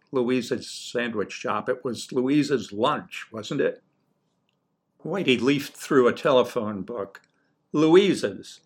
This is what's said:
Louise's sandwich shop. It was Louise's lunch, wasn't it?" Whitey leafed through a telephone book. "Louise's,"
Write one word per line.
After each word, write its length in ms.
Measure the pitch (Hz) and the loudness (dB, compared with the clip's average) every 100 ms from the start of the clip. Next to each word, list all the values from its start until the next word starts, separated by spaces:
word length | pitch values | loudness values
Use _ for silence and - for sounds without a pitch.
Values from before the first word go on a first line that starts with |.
| - | -6
Louise's 580 | 131 120 127 117 113 - | -2 0 0 -2 -6 -8
sandwich 640 | - - 123 120 110 92 | -14 -8 -4 -4 -4 -6
shop. 360 | - 123 107 104 | -6 -4 -4 -4
It 160 | - | -6
was 280 | 127 110 - | -6 -8 -6
Louise's 600 | 135 127 147 143 127 92 | -2 2 2 2 -2 -4
lunch, 540 | 101 135 127 87 - - | -2 -2 -2 -8 -16 -14
wasn't 300 | 107 - 147 | -12 -6 -2
it?" 200 | 85 - _ _ _ _ _ _ _ _ _ _ _ _ | -2 -4 _ _ _ _ _ _ _ _ _ _ _ _
Whitey 380 | 156 190 147 117 | -8 -2 2 2
leafed 340 | 123 143 - - | 4 0 -2 -10
through 320 | - 143 120 | 2 4 4
a 60 | |
telephone 720 | - 156 127 - 123 107 101 | 4 2 4 2 -2 -6 -8
book. 380 | 90 120 98 - _ _ _ _ _ | -8 -8 -10 -14 _ _ _ _ _
"Louise's," 920 | 147 160 180 202 139 104 92 - - | 2 6 6 6 2 -2 -6 -16 -20